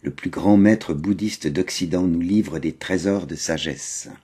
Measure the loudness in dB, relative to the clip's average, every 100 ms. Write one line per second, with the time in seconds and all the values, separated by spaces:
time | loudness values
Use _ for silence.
0 | -8 -6 -8 -2 4 8 8 6 0 -4
1 | -2 -2 -2 -4 -4 -2 -4 -4 -2 0
2 | 0 0 2 2 2 -2 -6 -6 -4 -2
3 | 0 -2 -4 -8 -4 -4 -4 -8 -10 -12
4 | -12 -18